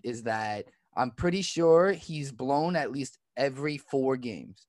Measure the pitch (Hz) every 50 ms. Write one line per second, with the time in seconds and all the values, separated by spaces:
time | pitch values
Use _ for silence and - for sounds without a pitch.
0 | - 117 120 117 113 117 110 110 110 107 104 104 - - _ _ _ _ _ -
1 | 131 123 113 - 175 175 175 196 185 - - 165 170 165 160 165 180 196 190 165
2 | - - 160 151 143 135 131 107 127 131 139 147 156 175 180 160 143 107 131 139
3 | 131 - - _ _ _ _ - 139 139 131 135 147 151 147 139 - - - 139
4 | 131 131 135 127 123 120 101 73 60 - 95 - _